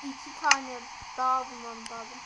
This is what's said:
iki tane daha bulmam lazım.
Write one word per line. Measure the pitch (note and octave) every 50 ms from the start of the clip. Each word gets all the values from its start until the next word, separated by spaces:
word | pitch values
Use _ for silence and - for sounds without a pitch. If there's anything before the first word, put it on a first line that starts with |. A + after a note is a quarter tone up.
| -
iki | C#4 C4+ - - D4 D4 -
tane | - D4+ C#4 C#4 C4 B3+ B3+ B3 A#3+ - - - - - - -
daha | B3+ C4 B3+ C4 B3+
bulmam | C4 B3+ A#3+ A#3 A#3 A#3 A3+ A3+ A#3
lazım. | A#3 A3+ A3+ A3+ B3 C4 A#3